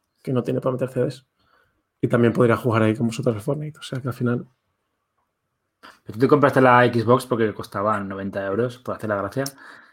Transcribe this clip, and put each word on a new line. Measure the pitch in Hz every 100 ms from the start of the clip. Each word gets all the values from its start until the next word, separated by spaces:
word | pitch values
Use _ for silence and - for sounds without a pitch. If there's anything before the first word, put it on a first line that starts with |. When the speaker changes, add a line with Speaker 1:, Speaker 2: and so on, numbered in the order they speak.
| _ _
Speaker 1:
que | -
no | 127
tiene | 120 127
para | 131
meter | 127 127
C | 127
Ds. | 127 - _ _ _ _ _ _ _ _
Y | -
también | 120 117
podría | 110 123 113
jugar | 127 110
ahí | 110
con | 110 117
vosotros | - 123
al | 107
Fortnite, | 143 143 151 151
o |
sea | - 135
que | 131
al |
final | - 123 123 - _ _ _ _ _ _ _ _ _ _ _ _ _
Speaker 2:
Pero | - - -
tú | 107
te | 131
compraste | 147 135 131
la | 127 123
Xbox | 123 117 107 127 -
porque | 117 110
costaban | - - 101 104 104 98
noventa | 98 98 98 98
euros, | 101 123 120
por | -
hacer | 98 107
la | 101
gracia. | 98 131 139 - - - -